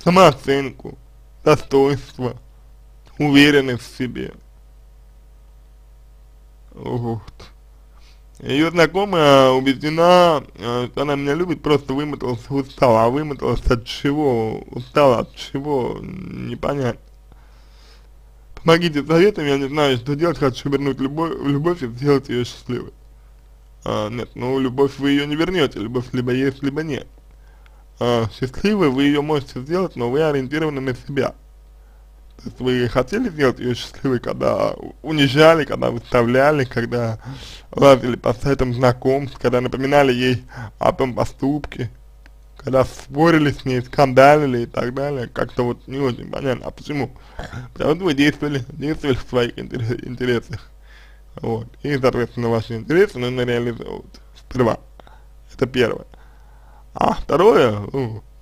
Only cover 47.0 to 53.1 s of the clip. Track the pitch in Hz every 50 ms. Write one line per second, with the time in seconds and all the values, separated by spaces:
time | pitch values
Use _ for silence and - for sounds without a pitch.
47 | 123 127 - - - - - - - - - 120 123 - - - - - 156 175
48 | 190 175 143 135 143 147 139 - 147 147 147 135 117 - - - 135 147 156 -
49 | - 143 127 - - - 127 123 120 120 - 117 123 - - 123 113 113 120 -
50 | - - 123 120 123 127 120 113 - - - - - - - - - - - -
51 | - - - - - - - - - 117 113 110 113 123 - - - 143 147 131
52 | 131 127 131 123 117 - - 123 117 117 117 113 107 - 113 110 - 120 151 180
53 | 208 202